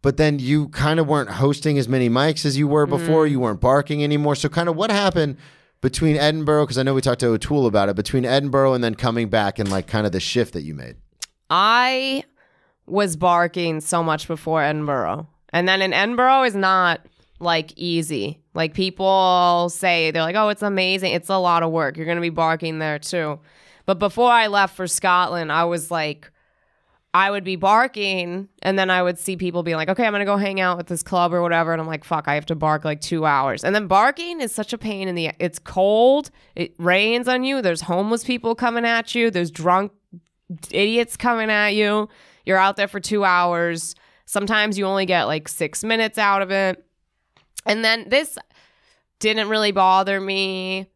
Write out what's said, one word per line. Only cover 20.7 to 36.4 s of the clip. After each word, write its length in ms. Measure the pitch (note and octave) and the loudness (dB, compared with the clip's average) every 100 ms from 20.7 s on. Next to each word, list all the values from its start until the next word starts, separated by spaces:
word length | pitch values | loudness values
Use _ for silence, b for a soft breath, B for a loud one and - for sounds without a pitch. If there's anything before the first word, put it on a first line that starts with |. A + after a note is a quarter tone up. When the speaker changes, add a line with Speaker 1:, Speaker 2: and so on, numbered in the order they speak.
| G3 F#3 F#3+ F#3 | 0 0 0 0
Speaker 2:
It's 160 | E3+ E3+ | -2 -2
a 80 | F#3+ | 0
lot 240 | F3+ E3+ | 2 2
of 80 | E3 | 2
work. 260 | D#3+ C#3+ D#3+ | 0 -2 -4
You're 100 | D#3+ | -4
gonna 140 | E3+ | -2
be 80 | E3+ | -2
barking 520 | E3 E3 D#3+ E3 D#3 | 0 0 0 -4 -4
there 180 | D#3 D3+ | -4 -6
too. 400 | D3+ F3+ D#3 D3 b b b b - | -4 -4 -4 -6 b b b b -4
But 140 | F#3 | 0
before 320 | G3+ A3+ A#3+ | 0 2 4
I 160 | A#3 A3 | 4 4
left 260 | G3+ F#3+ | 2 0
for 140 | - F#3 | -2 -6
Scotland, 640 | - F#3+ F3+ E3+ F3 D#3 | -2 2 2 2 -2 -2
I 100 | D#3 | 0
was 280 | E3+ E3+ D#3 | 0 -2 -4
like, 360 | E3+ D3+ D3+ - _ _ _ _ _ _ _ _ | -4 -4 -8 -16 _ _ _ _ _ _ _ _
I 160 | F3+ G3 | 2 2
would 140 | G3+ | 0
be 120 | F#3 F#3 | -4 0
barking, 920 | F#3+ A3 B3+ A3 G3+ F#3+ F3 F3+ G3 _ | 4 4 2 -2 -4 -4 -4 -8 -10 _
and 140 | - F#3+ | -2 0
then 120 | F#3 | 2
I 120 | F#3 | 2
would 160 | F3+ F3 | 2 -2
see 180 | - F3+ | -6 -4
people 260 | F3+ F3 | -4 -4
being 140 | E3+ D#3+ | -4 -2
like, 120 | F#3 | -2
"Okay, 140 | F#3+ | 0
I'm 80 | A3+ | 0
gonna 120 | G#3 | 0
go 120 | G3+ G3+ | 0 0
hang 220 | G3+ F#3+ | 0 0
out 180 | F#3 F3 | 0 -2
at 80 | E3+ | -6
this 140 | E3+ | -8
club 280 | - F3+ F3 | -2 0 2
or 80 | F3 | 0
whatever." 320 | F3 E3+ E3 | 0 0 0
And 80 | E3 | -2
I'm 60 | D#3+ | -4
like, 180 | D#3 | -8
"Fuck, 220 | - D#3+ D3+ | -4 -4 -2
I 80 | |
have 120 | D3 D3+ | -4 -2
to 80 | D#3+ | -2
bark, 280 | D#3 D3+ | 0 0
like, 160 | D#3 D3+ | -2 -6
two 240 | - E3 D#3 | -4 -2 2
hours." 360 | C#3 C3+ - | 2 0 -2
And 100 | D#3+ G#3 | 0 -2
then 100 | G3 | 2
barking 540 | F#3+ A#3+ C#4+ E4+ E4+ | 4 4 0 -10 -6
is 120 | A#3+ | -6
such 200 | - G#3+ | -6 -8
a 60 | A#3 | -8
pain 280 | A3 G3+ F#3+ | -8 -6 -6
in 60 | |
the, 160 | F3 D#3+ - | -4 -6 -4
it's 200 | F3 - | -6 -6
cold, 720 | - F#3 G3 G#3+ A#3+ C#4+ D4 b | -8 0 2 4 4 4 -2 b